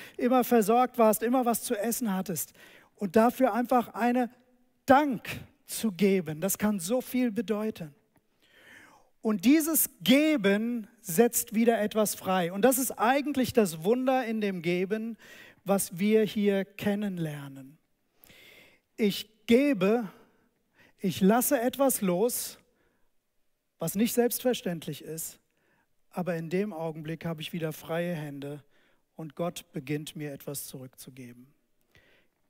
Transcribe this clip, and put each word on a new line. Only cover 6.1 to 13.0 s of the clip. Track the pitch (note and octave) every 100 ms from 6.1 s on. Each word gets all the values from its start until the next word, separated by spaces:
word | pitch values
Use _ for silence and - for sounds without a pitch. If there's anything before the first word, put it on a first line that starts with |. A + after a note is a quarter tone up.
| F#3+ D#3 D#3
das | F#3+ -
kann | G#3 G3+
so | E3 B3+
viel | - B3+ B3
bedeuten. | G3+ G3 G#3 A3 - D#3 - _ _ _ _ _ _ - - - _ _ _
Und | A3 G#3
dieses | A3 D#4+ D#4 D4+ - -
Geben | E3 C#4 D#4 D4 G3 G3+ A#3 A#3+ G3+ _
setzt | - E3 A#3 - -
wieder | G3+ A#3 A3
etwas | G#3+ G#3+ G3+
frei. | - F#3+ F#3 E3+
Und | G3
das | A#3+ C4
ist | B3+
eigentlich | -